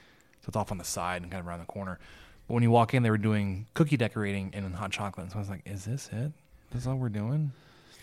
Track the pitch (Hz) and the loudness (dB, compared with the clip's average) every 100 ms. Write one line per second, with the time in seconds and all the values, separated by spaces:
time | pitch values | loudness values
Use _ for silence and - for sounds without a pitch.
0 | - - _ _ - 110 101 95 87 - | -20 -20 _ _ -6 -4 -2 -4 -6 -4
1 | 87 90 87 92 87 85 85 101 95 90 | -2 -4 -6 -8 -8 -8 -8 -8 -6 -8
2 | - - - - - 120 117 117 113 131 | -12 -20 -20 -18 -2 4 6 8 6 4
3 | 117 107 107 107 98 95 110 - 151 139 | 4 4 4 2 2 -2 -2 2 4 4
4 | 110 110 104 98 95 101 95 87 - - | 2 0 -2 0 -2 -4 -6 -4 -4 -4
5 | 101 92 90 104 95 95 - 95 101 135 | -4 -6 -8 -6 -6 -6 -8 -8 -4 -6
6 | - 107 147 - _ - - 123 127 131 | -6 -6 -6 -8 _ -20 -10 -6 -2 -2
7 | 123 104 110 147 151 - - - - - | -2 -2 0 0 0 -4 -16 -20 -20 -20